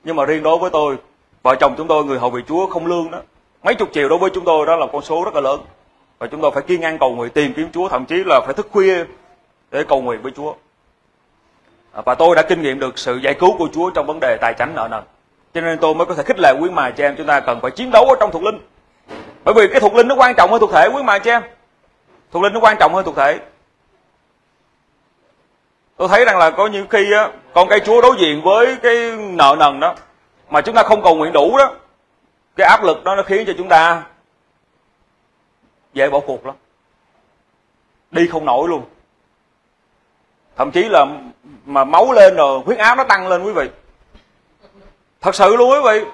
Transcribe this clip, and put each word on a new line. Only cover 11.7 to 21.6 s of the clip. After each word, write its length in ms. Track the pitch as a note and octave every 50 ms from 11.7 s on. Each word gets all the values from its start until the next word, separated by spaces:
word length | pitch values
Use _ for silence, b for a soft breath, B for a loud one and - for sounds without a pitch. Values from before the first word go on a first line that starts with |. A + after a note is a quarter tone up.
| _ _ _ _
À, 100 | _ - -
và 100 | B2+ B2+
tôi 220 | B2+ E3 F3 F3
đã 60 | D#3+
kinh 200 | D#3 - F3+ E3
nghiệm 160 | D#3+ C#3 C3 C#3
được 200 | C3+ B2+ A#2+ -
sự 180 | - C3 B2
giải 180 | B2+ C3 C3+ C#3
cứu 240 | - F3 F3+ - -
của 100 | E3 D3
Chúa 180 | - D#3 F3 F#3
trong 160 | F3+ E3 C#3+
vấn 140 | C#3+ D#3 D#3+
đề 160 | C3+ B2+ A2+ A2
tài 140 | A2+ A#2 A#2
chánh 200 | - A#2+ D3 E3
nợ 140 | B2+ A2+ A#2
nần. 120 | A2+ G#2+ G2+ _ _ _ _ _ _ _ _ _ _
Cho 60 | E3+
nên 180 | E3 E3 E3 D#3
tôi 160 | E3+ D#3 D#3
mới 120 | D#3+ F3
có 80 | F#3 F3+
thể 80 | D3+
khích 160 | C#3 - C4 F#3+
lệ 140 | E3+ C#3+ C3 C#3
quý 100 | E3 F#3
mà 200 | F3+ D#3+ C#3 B2
chị 120 | A#2 -
em, 120 | C#3+ C#3+ C#3
chúng 100 | C#3 D3+
ta 140 | D3+ D3 C#3
cần 200 | - B2+ A#2+ A#2
phải 100 | A#2+ C3
chiến 200 | - - B3+ B3+
đấu 140 | A#3+ G#3+ A#3+
ở 120 | C4+ C4 -
trong 120 | G#3+ -
thuộc 100 | - D#3+
linh. 160 | F3+ G#3+ G#3+ G3+ - _ _ _ _ _ _ _ _ _ - - - - - _ _
Bởi 100 | - G#3+
vì 140 | A3+ G#3 F#3+
cái 120 | G#3+ B3+
thuộc 140 | G#3+ G3 G#3
linh 140 | A#3+ A#3 B3
nó 60 | C#4
quan 200 | B3+ B3+ B3 A#3+
trọng 140 | A#3 F3+ F#3
hơn 100 | A3 A#3
thuộc 120 | A3 G3
thể, 160 | F#3 - E3+ G#3+ B3
quý 80 | C#4+
mà 160 | C4+ A3 G3+ G3+
chị 120 | G3 A#3
em. 120 | A#3+ A#3 G3+ - _ _